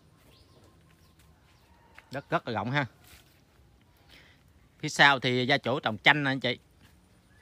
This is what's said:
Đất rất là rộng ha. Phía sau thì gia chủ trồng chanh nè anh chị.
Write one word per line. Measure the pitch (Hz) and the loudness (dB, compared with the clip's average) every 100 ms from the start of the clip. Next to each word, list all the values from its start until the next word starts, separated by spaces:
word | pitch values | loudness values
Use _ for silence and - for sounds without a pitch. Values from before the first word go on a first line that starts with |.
| - _ - - - - - - - - - _ - - - - - - - - - | -20 _ -20 -20 -20 -20 -20 -20 -20 -20 -20 _ -20 -20 -20 -20 -20 -20 -20 -20 -14
Đất | 135 - | -14 -4
rất | 165 131 | -4 -4
là | |
rộng | 107 113 | -6 -2
ha. | 143 123 - - - - _ _ _ - _ _ _ - - - - - - - - | -2 -4 -8 -20 -20 -20 _ _ _ -20 _ _ _ -20 -20 -20 -20 -20 -20 -20 -12
Phía | 151 | -6
sau | - 143 135 | 4 6 4
thì | 131 123 127 | 0 0 0
gia | 139 | 0
chủ | 117 143 | 0 -4
trồng | 117 107 | -4 0
chanh | 151 147 | 2 2
nè | 139 | 0
anh | 135 | -2
chị. | 123 120 _ _ - - _ _ _ - | -4 -8 _ _ -20 -20 _ _ _ -20